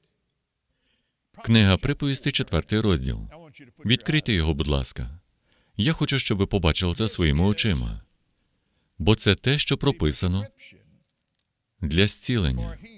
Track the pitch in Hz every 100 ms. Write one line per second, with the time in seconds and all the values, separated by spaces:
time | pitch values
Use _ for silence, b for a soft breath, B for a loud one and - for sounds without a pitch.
0 | _ _ _ _ _ _ _ _ _ _
1 | _ _ _ - - 113 101 92 - 143
2 | 143 135 147 - 131 82 - 107 107 82
3 | 65 57 52 - - - - - 101 127
4 | - 156 139 101 80 71 73 69 65 -
5 | 62 71 _ _ _ _ _ - 113 160
6 | 147 139 - 104 98 101 85 76 92 87
7 | 110 - 82 71 95 104 117 76 58 53
8 | - _ _ _ _ _ _ _ _ -
9 | 80 110 - 95 - 143 - 139 143 135
10 | 78 76 90 92 104 _ - - _ _
11 | _ _ _ _ _ _ _ - 73 80
12 | 101 - - 123 82 64 53 50 -